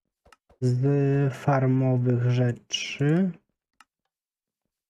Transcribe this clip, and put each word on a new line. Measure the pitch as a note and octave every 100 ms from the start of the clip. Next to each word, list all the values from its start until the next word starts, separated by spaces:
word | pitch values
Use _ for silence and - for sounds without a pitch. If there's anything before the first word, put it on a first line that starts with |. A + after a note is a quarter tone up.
| _ _ _ - _ -
z | B2+ B2 C3+ C#3+ C#3 C#3 C#3
farmowych | C3 - C3+ C3 C3 C3 B2+ B2 A#2+ B2
rzeczy? | B2 B2 A#2 - - - - C#3+ E3 F#3+ - _ _ _ _ - _ _ _ _ _ _ _ _ _